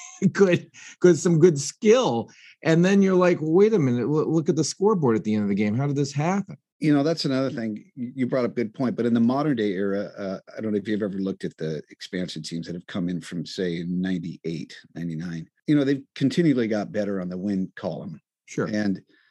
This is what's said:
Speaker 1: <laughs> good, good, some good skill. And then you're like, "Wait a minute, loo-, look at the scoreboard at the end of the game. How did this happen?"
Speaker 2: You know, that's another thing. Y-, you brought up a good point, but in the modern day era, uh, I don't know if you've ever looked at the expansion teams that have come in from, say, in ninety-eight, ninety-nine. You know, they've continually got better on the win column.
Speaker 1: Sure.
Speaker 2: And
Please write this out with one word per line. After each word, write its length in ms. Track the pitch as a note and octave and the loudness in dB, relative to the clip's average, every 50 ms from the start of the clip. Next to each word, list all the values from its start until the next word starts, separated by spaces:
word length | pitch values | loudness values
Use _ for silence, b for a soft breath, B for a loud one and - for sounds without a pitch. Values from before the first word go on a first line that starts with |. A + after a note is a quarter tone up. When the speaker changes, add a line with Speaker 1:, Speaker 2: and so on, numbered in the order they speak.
| - | -16
Speaker 1:
<laughs> 260 | - - - G3 F3+ | -18 -6 0 0 0
good, 400 | - - G3+ F3+ E3+ - - - B B B B B B | 4 4 4 4 4 0 -2 -8 B B B B B B
good, 200 | - F3+ E3 - | 6 6 6 6
some 180 | - F3+ E3+ D3+ | 4 2 6 6
good 200 | E3+ F#3 D3 C#3+ | 6 6 6 2
skill. 720 | - - - _ A3+ G#3 A#3 C4 A#3 D3 A#2 A2+ G2+ B B B B B B B - | -4 -8 -8 _ 4 4 6 6 4 2 0 -2 -4 B B B B B B B 0
And 200 | D#3+ E3 E3+ F3 | 2 4 4 4
then 200 | F#3+ G3+ G3+ G3 | 6 6 4 4
you're 100 | F#3+ F#3 | 4 4
like, 220 | F3+ F3+ F3 F3 D3 | 4 4 4 2 2
"Wait 320 | D#3 D#3 D#3+ F#3+ G#3 A3 A3+ | 0 2 4 6 6 6 4
a 60 | F#3 | 2
minute, 300 | C#3 B2+ A#2+ A#2+ G#2+ C3+ | 2 2 0 0 0 0
loo-, 160 | D3+ D#3 - | 0 0 0
look 240 | C3 D#3 E3+ D3 F#3 | 0 0 0 0 0
at 60 | D3+ | 0
the 80 | D#3 C#3 | 0 -2
scoreboard 520 | - - - F#3+ G#3+ G#3+ F3 C#3+ A#2+ A2 | -2 -2 0 2 2 2 4 2 2 2
at 60 | G#2 E2+ | 2 0
the 120 | G#2+ G#2+ | 0 0
end 80 | G#2+ G#2 | 0 0
of 60 | G2+ | 0
the 60 | G2+ | 0
game. 200 | G2+ G#2+ G#2 G#2+ | 0 0 0 0
How 100 | B2+ C#3 | -2 -2
did 100 | C#3+ C3+ | -2 -2
this 160 | C#3+ C#3 C#3 - | -2 -2 -2 -2
happen?" 440 | C#3+ D3+ F3 G3 G3+ G3 - D3 - _ _ _ _ | -2 -2 0 -2 -2 -4 -8 -14 -20 _ _ _ _
Speaker 2:
You 120 | - D#3 D3 | 0 2 2
know, 100 | C#3+ C#3 | 2 2
that's 200 | D#3+ E3+ - - | 0 -2 -2 -2
another 260 | C#3+ C3 C3 C3+ C3 | -2 -2 -2 -2 -4
thing. 360 | - A#2 A2+ A2 G#2 - - _ _ | -4 -6 -6 -6 -8 -8 -12 _ _
Y-, 160 | B2+ A#2+ B2 - | -12 -12 -10 -4
you 120 | C3 B2 | -4 -4
brought 160 | - C#3 C3 A#2+ | -2 0 -2 -2
up 80 | A2 | -2
a 40 | - | -2
good 180 | B2 A2+ G#2+ - | -4 -4 -4 -4
point, 240 | - C3 A#2 F#2+ | -4 -4 -2 -2
but 80 | - A#2 | -2 0
in 80 | A#2+ A#2+ | 2 2
the 60 | A#2 | 4
modern 340 | A#2 A#2 C3 C#3+ D3+ D#3 C3 | 2 2 2 0 0 0 0
day 160 | A2+ G#2 G#2 | 0 0 -2
era, 400 | F2+ F#2+ G2+ G2 G2 G2+ G2+ - - | -2 -2 -2 -2 -2 -4 -6 -8 -10
uh, 220 | G#2 G2+ F#2+ F#2+ - - - - | -10 -8 -8 -8 -10 -12 -16 -12
I 60 | A#2+ | -8
don't 120 | A2 G#2+ G#2 | -6 -4 -4
know 40 | |
if 100 | G2+ F#2+ A2 | -4 -2 -4
you've 120 | G#2+ G2+ | -4 -4
ever 160 | G#2+ F#2+ F#2+ | -4 -4 -4
looked 280 | G2 F#2+ F#2+ F#2 - - | -4 -4 -4 -4 -6 -8
at 100 | E2 - | -10 -8
the 260 | - D#2+ D#2 D#2 C#2+ - _ | -8 -6 -6 -6 -8 -10 _
expansion 540 | - _ - - G2 F#2 F2+ D#2 - E2 D#2 | -20 _ -14 -10 -8 -8 -6 -8 -10 -12 -10
teams 240 | - E2 E2 E2 | -10 -10 -10 -10
that 60 | E2+ E2+ | -10 -12
have 100 | F2 - | -12 -12
come 220 | - - G2 F2 | -10 -6 -6 -4
in 140 | F2+ F2+ E2 | -4 -6 -8
from, 240 | - - F2+ E2+ D2+ | -8 -10 -10 -10 -10
say, 340 | - - G2+ F#2 F2 E2+ F2 | -8 -6 -4 -4 -4 -4 -6
in 220 | E2+ F2+ F2+ F2+ | -6 -4 -4 -4
ninety-eight, 720 | F#2 F#2+ F#2+ E2+ E2 E2 - - - E2 E2+ D2+ - - - - - _ - | -2 -4 -4 -6 -6 -10 -12 -10 -10 -8 -8 -8 -10 -14 -16 -20 -20 _ -12
ninety-nine. 560 | D#2+ E2+ E2+ D#2+ D#2+ F2 F2 E2+ E2 D#2+ - _ _ _ | -10 -8 -8 -8 -8 -8 -8 -10 -10 -12 -14 _ _ _
You 80 | - D3 | 0 2
know, 80 | D3 C3+ | 2 2
they've 180 | C3+ C#3+ C3+ - _ _ | 2 0 -2 -6 _ _
continually 520 | - C#3 C#3 - F3+ E3+ D3+ B2 B2 A2+ | -2 -2 0 2 2 2 2 2 2 0
got 240 | G#2+ A2 G#2 F#2+ - | 0 0 -2 -4 -4
better 300 | - G#2 G2+ G2+ G2 F#2+ | -4 -4 -4 -2 -4 -4
on 80 | F2+ F2+ | -6 -6
the 80 | F2+ | -6
win 340 | F2+ F#2+ G#2 G2 F#2+ F#2+ E2 - | -6 -4 -2 -2 -2 -4 -6 -8
column. 440 | - G#2 F2 D#2 C#2+ - - D#2+ - _ _ _ _ _ | -8 -8 -8 -8 -8 -10 -12 -14 -16 _ _ _ _ _
Speaker 1:
Sure. 220 | - - C#3+ A2+ | -8 -6 -4 -4
Speaker 2:
And 340 | - G#2+ G#2+ G#2 G2+ F#2+ - b b b b b b | -2 -2 -2 -2 -2 -4 -4 b b b b b b